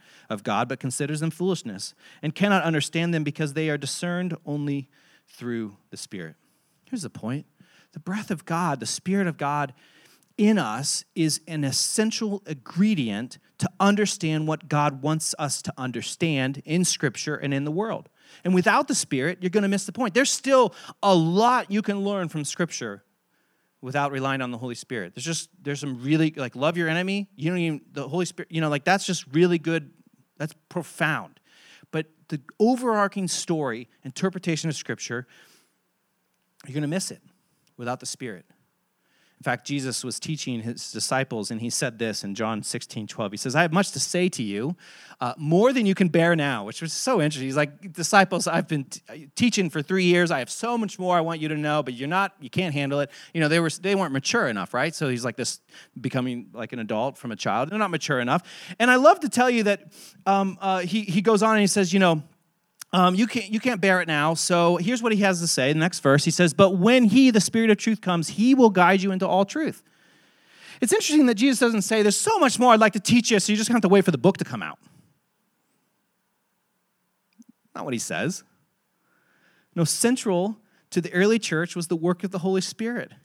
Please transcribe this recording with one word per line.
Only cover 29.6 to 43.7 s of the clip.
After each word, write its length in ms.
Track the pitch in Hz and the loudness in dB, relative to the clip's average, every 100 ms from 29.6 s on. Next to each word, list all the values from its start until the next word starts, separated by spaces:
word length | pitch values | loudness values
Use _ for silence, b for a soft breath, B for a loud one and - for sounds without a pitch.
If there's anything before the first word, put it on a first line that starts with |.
| 151 165 143 _ _ _ _ - | -2 -4 -6 _ _ _ _ -12
That's 160 | 151 - _ | -12 -12 _
profound. 720 | 180 147 - 156 135 82 _ b b b b b | -10 -10 -4 -2 -2 -6 _ b b b b b
But 160 | 160 160 _ - | -8 -8 _ -10
the 120 | 151 - - | -10 -8 0
overarching 680 | 220 254 247 214 202 202 180 | 2 2 0 0 0 -2 -4
story, 640 | - - 165 139 113 120 _ | -4 -4 -2 -2 -6 -10 _
interpretation 680 | 135 - 190 180 175 160 160 | -14 -4 -4 -4 -4 -4 -4
of 60 | 143 | -6
Scripture, 500 | - 123 - 120 127 b b b b b _ _ _ _ _ _ _ _ - | -8 -8 -6 -8 -10 b b b b b _ _ _ _ _ _ _ _ -10
you're 80 | |
gonna 120 | 135 147 | -6 -4
miss 240 | 185 - | -4 -6
it 100 | 104 _ _ _ _ _ - | -12 _ _ _ _ _ -12
without 220 | 120 127 | -8 -8
the 80 | 117 | -10
Spirit. 380 | - 127 92 - _ _ _ _ _ _ _ _ _ | -12 -12 -14 -18 _ _ _ _ _ _ _ _ _
In 20 | |
fact, 240 | 139 123 - | -6 -4 -4
Jesus 380 | 143 131 117 | -6 -4 -6
was 160 | 127 - | -8 -10
teaching 400 | - 156 - 120 | -8 -8 -6 -6
his 320 | 113 120 - | -6 -10 -10
disciples, 580 | 110 - 131 127 120 101 | -8 -4 -2 -2 -6 -6
and 100 | 113 | -6
he 100 | 117 | -6
said 280 | - 135 113 | -4 -6 -4
this 240 | 113 104 | -6 -6
in 140 | 98 101 | -8 -4
John 260 | 110 110 | -4 -4
sixteen 460 | - 120 - 120 104 | -6 -10 -10 -12 -12
twelve. 240 | - 104 | -8 -8
He 60 | 104 | -6
says, 180 | 135 135 | -4 2
"I 60 | |
have 100 | 175 | 2